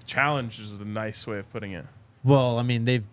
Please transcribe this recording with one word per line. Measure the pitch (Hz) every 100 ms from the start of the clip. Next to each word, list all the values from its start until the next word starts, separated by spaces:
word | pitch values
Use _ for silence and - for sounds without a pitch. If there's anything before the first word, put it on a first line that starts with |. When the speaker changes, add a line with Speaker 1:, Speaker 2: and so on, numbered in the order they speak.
| -
Speaker 1:
Challenge | 123 143 143 120 107
is | 107 101
a | 104
nice | 107 110 - -
way | 104
of | 98
putting | 113 101
it. | 90 71 - - _
Speaker 2:
Well, | 131 139 123 117
I |
mean, | 120 120 117
they've | 123 101